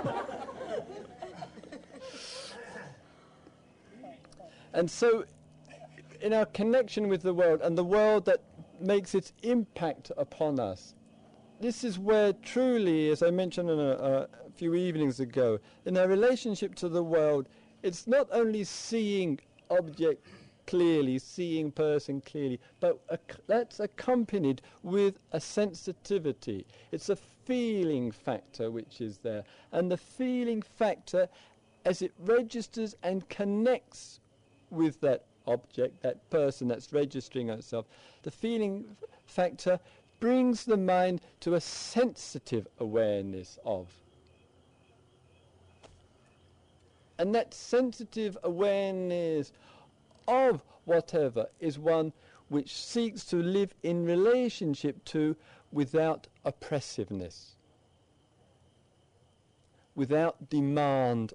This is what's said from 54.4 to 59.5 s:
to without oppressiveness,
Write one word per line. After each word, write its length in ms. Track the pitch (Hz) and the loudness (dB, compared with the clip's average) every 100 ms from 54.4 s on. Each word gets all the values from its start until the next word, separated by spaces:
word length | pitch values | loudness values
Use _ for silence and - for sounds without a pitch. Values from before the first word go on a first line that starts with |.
| 247 - 170 139 147 139 - | 2 -2 -4 -2 -4 -6 -6
to 300 | 160 151 156 - - - | 0 0 -2 -8 -20 -8
without 560 | 143 139 160 160 156 - _ | -4 0 2 2 0 -8 _
oppressiveness, 1120 | - - - 147 - - 101 101 90 - - _ _ _ _ _ _ _ _ _ _ _ _ _ _ _ _ _ _ _ _ | -8 -8 -6 -6 -6 -8 -6 -6 -10 -14 -20 _ _ _ _ _ _ _ _ _ _ _ _ _ _ _ _ _ _ _ _